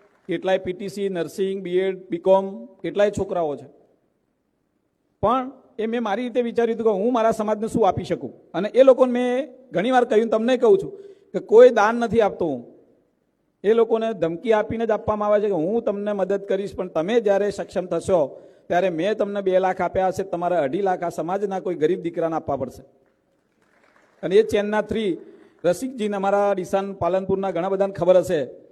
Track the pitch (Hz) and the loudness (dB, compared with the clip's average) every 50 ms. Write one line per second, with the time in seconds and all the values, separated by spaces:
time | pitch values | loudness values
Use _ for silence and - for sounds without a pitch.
0 | _ _ _ _ _ - 170 170 165 185 190 185 185 185 180 185 196 190 - 202 | _ _ _ _ _ -8 -6 -4 0 0 0 0 0 -6 -8 -8 -10 -10 -6 -6
1 | 196 196 190 170 165 151 - - 190 190 190 196 185 175 175 185 190 190 185 180 | -6 -4 -4 -4 -6 -6 -4 -4 -4 -4 -4 -6 -6 -2 -2 0 0 0 -4 -6
2 | 180 - 165 170 - 190 190 190 190 196 196 220 233 254 - _ - 165 156 190 | -8 -8 -10 -2 4 4 4 4 4 -2 -10 -12 -16 -18 -18 _ -10 -6 0 2
3 | 202 208 202 208 190 196 185 175 165 151 143 123 131 - _ _ _ _ _ _ | 2 2 2 -4 -6 -4 -2 -2 -2 -2 -4 -8 -12 -20 _ _ _ _ _ _
4 | _ _ _ _ _ _ _ _ _ _ _ _ _ _ _ _ _ _ _ _ | _ _ _ _ _ _ _ _ _ _ _ _ _ _ _ _ _ _ _ _
5 | _ _ _ _ - 202 247 262 254 269 277 - _ _ _ - 214 226 226 247 | _ _ _ _ 0 0 0 0 -2 -6 -12 -18 _ _ _ -6 -6 -4 -4 -4
6 | 233 214 196 226 254 247 214 247 240 233 226 233 233 226 226 202 226 220 208 185 | -2 -2 -2 -4 -4 -2 -2 -2 -2 0 0 0 0 0 -2 0 0 0 0 2
7 | 202 240 262 233 220 226 220 220 214 214 214 208 214 220 - - 214 185 175 - | 0 0 0 2 2 2 2 0 -2 -2 -2 -4 -4 -4 0 2 2 2 2 0
8 | 180 - 175 127 131 113 - - _ _ - 165 196 214 - 233 269 269 254 254 | -4 -4 -6 -6 -6 -12 -14 -18 _ _ -6 -6 -6 0 4 6 8 8 8 6
9 | 254 247 240 247 247 247 247 254 302 - - - - _ 147 165 190 240 254 247 | 4 2 2 -2 0 0 -2 -2 -4 -6 -12 -20 -20 _ -4 -2 0 2 2 2
10 | 240 240 214 208 233 226 233 220 226 240 262 240 254 220 196 190 - - - - | 2 4 2 2 2 2 0 0 2 0 0 2 4 4 4 4 2 -6 -12 -16
11 | - - - _ _ _ - 185 185 - 208 226 247 254 233 214 202 214 233 240 | -20 -20 -20 _ _ _ -8 -8 -2 6 8 10 10 10 8 6 2 2 2 0
12 | 233 214 202 226 208 190 - - 185 160 135 120 117 - - - _ _ _ _ | -2 0 2 2 2 2 0 -2 -2 -2 -2 -6 -8 -16 -20 -20 _ _ _ _
13 | _ _ _ _ _ _ _ _ _ _ _ _ - 196 226 233 226 226 220 226 | _ _ _ _ _ _ _ _ _ _ _ _ 0 2 4 4 4 2 2 0
14 | 220 226 226 180 165 160 170 170 - 226 220 214 208 214 - 220 233 220 214 202 | 0 -4 -2 -2 -2 -4 -4 -4 0 2 2 2 2 -2 -4 -4 -2 -2 -2 -2
15 | 208 - 214 208 208 208 208 208 208 214 196 165 151 180 220 233 - 214 202 202 | -2 -4 -2 -2 0 2 2 2 2 0 -2 -2 -2 -2 -2 -2 -2 -2 -4 -4
16 | 208 208 208 196 185 180 202 196 202 - 190 196 202 185 - - 180 180 175 160 | -4 -4 -2 -2 -2 -2 -2 -4 -2 -4 -4 -4 -4 -6 -6 -8 -8 -4 -4 -4
17 | 156 190 233 240 208 208 196 196 202 202 190 - 175 - - 196 175 180 175 165 | -2 0 0 2 2 2 2 2 2 -2 -2 -6 -10 -6 -6 -6 -4 -4 -4 -4
18 | - - 190 170 143 131 - - - - - _ _ - 185 175 185 185 175 156 | 0 2 2 2 2 0 -4 -14 -20 -20 -20 _ _ -2 0 0 2 0 0 -2
19 | 170 208 214 208 214 202 202 202 196 190 185 185 190 185 180 185 180 175 - 190 | -2 -2 0 0 -2 -2 -2 -4 -2 2 2 2 2 2 0 -2 -4 -2 0 0
20 | 185 185 175 196 190 196 180 170 175 175 180 170 143 131 139 196 202 185 185 160 | 0 0 -2 -4 -6 -6 -6 -4 -2 0 0 0 0 0 -2 -2 0 -2 -2 -2
21 | 175 170 165 - 156 160 190 202 208 196 190 185 185 190 180 147 151 156 185 190 | -4 -6 -6 -6 -6 -4 -4 -4 -4 -4 -6 -6 -6 -6 -2 0 0 0 0 -2
22 | 170 170 170 175 165 160 160 156 - - 139 131 135 123 - - - _ _ _ | -4 -8 -4 -4 -4 -2 -4 -4 -4 -6 -6 -6 -6 -10 -12 -18 -20 _ _ _
23 | _ _ _ _ _ _ _ _ _ _ _ _ _ _ _ _ _ _ _ _ | _ _ _ _ _ _ _ _ _ _ _ _ _ _ _ _ _ _ _ _
24 | _ _ _ _ - 160 185 208 220 208 - 208 202 208 214 214 202 208 196 220 | _ _ _ _ -4 4 4 4 4 4 0 -2 0 0 -2 -2 -2 -2 -4 -4
25 | 220 190 156 - - - - - - _ _ _ - 170 175 175 262 254 277 247 | -2 -2 -4 -6 -10 -18 -20 -20 -20 _ _ _ -2 -2 -2 -2 -4 -10 -6 -6
26 | 214 208 202 196 190 196 196 202 202 202 202 190 180 170 - 190 196 202 190 190 | -4 -4 -4 -2 0 0 2 2 2 0 0 -2 -4 -2 -2 -2 -2 -4 -6 -4
27 | - 170 180 190 190 185 190 190 196 190 175 170 175 196 196 185 196 196 190 - | -2 0 0 -2 0 -2 -4 -2 -2 -4 -4 -4 -2 -2 -2 -4 -4 -6 -6 -2
28 | 175 175 185 180 160 - 185 151 131 - - - - _ | 2 4 6 4 4 2 -2 -2 -4 -6 -10 -18 -20 _